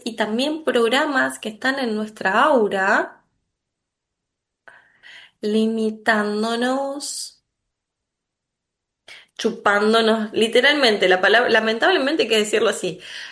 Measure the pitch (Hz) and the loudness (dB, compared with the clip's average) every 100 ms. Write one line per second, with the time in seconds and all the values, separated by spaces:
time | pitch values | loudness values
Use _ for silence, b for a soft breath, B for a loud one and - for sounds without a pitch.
0 | 240 220 214 220 285 311 254 247 226 262 | -10 -6 -4 -2 -4 -4 -2 0 0 0
1 | 302 262 262 262 220 220 254 277 240 214 | 0 -2 -4 -6 -12 -6 -4 -4 -4 -4
2 | 214 - 190 214 302 269 202 196 196 254 | -6 -6 -2 2 4 4 2 0 0 0
3 | 359 - _ _ _ _ _ _ _ _ | -2 -12 _ _ _ _ _ _ _ _
4 | _ _ _ _ _ _ - B B B | _ _ _ _ _ _ -20 B B B
5 | B B B _ 208 220 220 226 220 220 | B B B _ -2 0 0 0 -4 -2
6 | - 214 208 208 220 233 247 269 277 285 | 0 0 0 -2 -4 -2 -2 -2 -4 -8
7 | - - - - _ _ _ _ _ _ | -10 -12 -14 -18 _ _ _ _ _ _
8 | _ _ _ _ _ _ _ _ _ _ | _ _ _ _ _ _ _ _ _ _
9 | - B B - 220 214 208 202 214 226 | -20 B B -6 -4 0 0 2 4 4
10 | 226 220 214 - 226 240 269 294 247 208 | 4 0 -2 -2 2 4 4 4 2 2
11 | 185 185 190 233 247 220 220 226 320 359 | 2 4 4 4 4 2 0 0 2 2
12 | 269 320 226 220 214 220 214 214 - - | 0 -2 0 0 0 0 0 0 -6 -8
13 | B B B | B B B